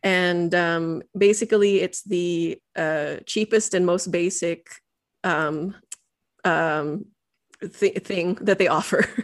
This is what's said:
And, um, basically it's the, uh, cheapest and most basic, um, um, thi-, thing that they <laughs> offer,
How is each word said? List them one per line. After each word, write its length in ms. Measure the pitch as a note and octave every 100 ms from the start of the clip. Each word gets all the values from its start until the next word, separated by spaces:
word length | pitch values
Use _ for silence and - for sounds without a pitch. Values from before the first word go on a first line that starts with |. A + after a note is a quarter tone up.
And, 520 | G3 F3+ F3+ F3 E3+
um, 480 | F3 E3+ E3+ E3 D#3+ - G3
basically 640 | G3+ G#3+ A3 G#3+ G3+ G3
it's 220 | F3+ -
the, 580 | - F#3 F3 E3+ E3 - _
uh, 420 | - D#3+ D#3 D3 D3 -
cheapest 480 | - G#3+ A3 A3
and 120 | F#3+ F3+
most 240 | F3+ F#3
basic, 560 | F3 F3 F3+ E3+ E3 - - _ _ _ _
um, 520 | F#3 D#3 D#3 D#3 F3+ G3+ _ - _ _ _ _
um, 640 | F#3 E3 E3 D3+ D3 D3+ - _ _ _ _ -
thi-, 260 | G#3 - G3+ G3
thing 360 | - G3 E3+ G#3+
that 160 | G3+ F#3+
they 100 | F#3
<laughs> 100 | D3+
offer, 280 | - - - -